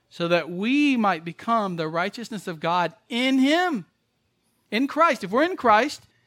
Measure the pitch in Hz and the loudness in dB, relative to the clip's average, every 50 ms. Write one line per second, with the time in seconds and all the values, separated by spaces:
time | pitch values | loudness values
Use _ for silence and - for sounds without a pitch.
0 | _ _ - - 175 165 175 170 147 165 175 180 208 240 269 294 294 277 262 233 | _ _ -8 -4 0 2 2 0 0 -2 -6 -4 -2 0 2 2 2 2 2 2
1 | 208 196 175 160 170 170 - - - 226 233 226 202 190 175 170 160 160 165 165 | 2 0 0 -2 -4 -12 -14 -10 -4 -2 -2 0 0 -2 -4 -4 -4 -4 -2 -2
2 | 180 202 - 240 220 - 226 180 - 190 165 151 170 165 175 180 175 165 - _ | -4 -4 -6 -10 -12 -10 -12 -10 -10 -10 -8 -4 -2 -2 0 0 0 -2 -4 _
3 | _ - 233 240 262 262 269 262 262 285 311 349 370 359 285 208 - _ _ _ | _ -6 -4 -2 0 2 2 4 4 4 2 2 0 0 -2 -6 -8 _ _ _
4 | _ _ _ _ _ _ _ _ _ _ _ _ _ - 202 226 277 269 - 294 | _ _ _ _ _ _ _ _ _ _ _ _ _ -6 -4 -2 -2 -2 2 2
5 | 330 330 254 - 202 175 208 262 320 370 370 - - 233 208 214 262 302 - - | 2 2 2 -2 -4 -2 0 0 0 0 -2 0 4 4 6 4 4 0 -4 -12
6 | _ _ _ _ _ | _ _ _ _ _